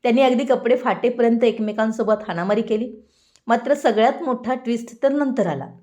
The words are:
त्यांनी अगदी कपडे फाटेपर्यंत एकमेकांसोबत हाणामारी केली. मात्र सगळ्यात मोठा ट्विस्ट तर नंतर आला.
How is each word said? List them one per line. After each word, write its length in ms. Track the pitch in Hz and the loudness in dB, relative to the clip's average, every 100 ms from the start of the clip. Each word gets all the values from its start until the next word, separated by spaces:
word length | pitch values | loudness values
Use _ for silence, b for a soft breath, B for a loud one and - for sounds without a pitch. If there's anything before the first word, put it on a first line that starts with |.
त्यांनी 180 | 240 233 | 0 4
अगदी 220 | 262 240 | 4 2
कपडे 320 | 233 254 240 247 | 0 0 2 0
फाटेपर्यंत 680 | 247 190 247 240 233 233 | 0 -2 -2 2 2 4
एकमेकांसोबत 720 | 233 226 214 214 220 226 214 214 214 | 2 0 -4 -2 -2 -2 0 0 -2
हाणामारी 340 | 170 185 208 | -6 -2 -2
केली. 320 | 226 214 247 - b b b b - | 0 -4 -4 -10 b b b b -2
मात्र 260 | 233 254 | -2 0
सगळ्यात 500 | 294 247 214 233 - | 0 2 4 2 2
मोठा 300 | 320 247 233 | -4 -4 -4
ट्विस्ट 500 | 254 247 233 - - | -6 -4 -6 -6 -2
तर 60 | 269 | 0
नंतर 380 | 285 277 233 180 | 0 -2 0 -2
आला. 200 | 139 127 - | -4 -10 -18